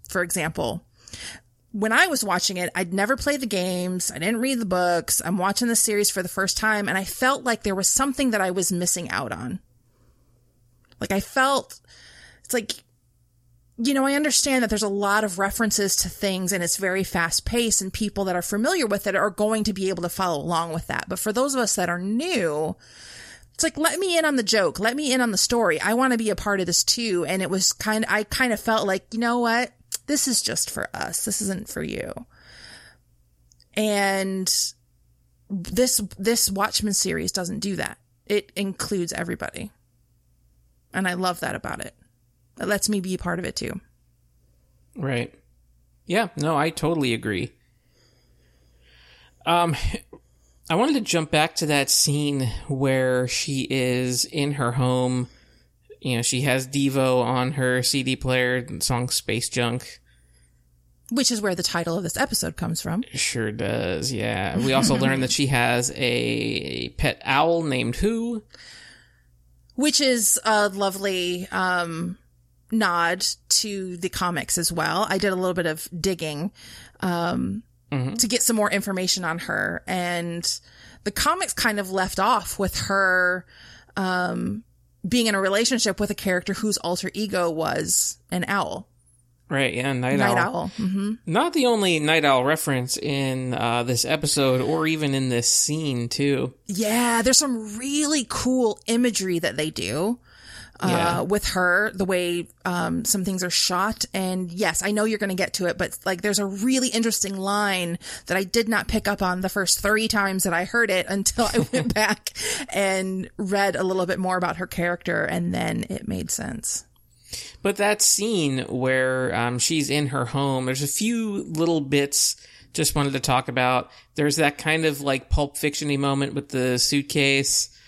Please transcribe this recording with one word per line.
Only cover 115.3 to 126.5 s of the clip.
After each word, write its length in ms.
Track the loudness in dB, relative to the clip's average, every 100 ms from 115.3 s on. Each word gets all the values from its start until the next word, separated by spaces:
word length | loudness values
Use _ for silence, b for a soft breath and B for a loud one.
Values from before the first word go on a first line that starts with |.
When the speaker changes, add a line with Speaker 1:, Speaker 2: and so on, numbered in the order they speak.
| -2 -2
Speaker 1:
then 320 | -2 -2 -4 -4
it 200 | -6 -6
made 240 | -6 -4
sense. 520 | -6 -6 -6 -6 -6 -8 _ _ _ B B B B
Speaker 2:
But 160 | -4 0
that 240 | 2 2
scene 560 | 2 2 2 2 2 0 -2
where, 640 | 0 2 4 2 2 0 0
um, 240 | 0 0
she's 300 | 2 2 2
in 180 | 0 0
her 180 | 0 -2
home, 400 | 0 0 0 0
there's 180 | -2
a 40 | -2
few 560 | 0 0 0 -2 -4
little 380 | -2 0 2 2
bits 540 | 2 2 2 2 0 -2 B B B
just 220 | -2 0 2
wanted 180 | 0
to 60 | 0
talk 280 | 2 2 2
about. 420 | 2 2 2 0 B B
There's 220 | 0 2 4
that 220 | 2 2
kind 280 | 0 2 2
of, 160 | 0
like, 280 | 0 0 0
Pulp 280 | 0 0 -2
Fiction-y 400 | -2 -2 -2 0
moment 360 | 2 2 0 -4
with 140 |
the 280 | -4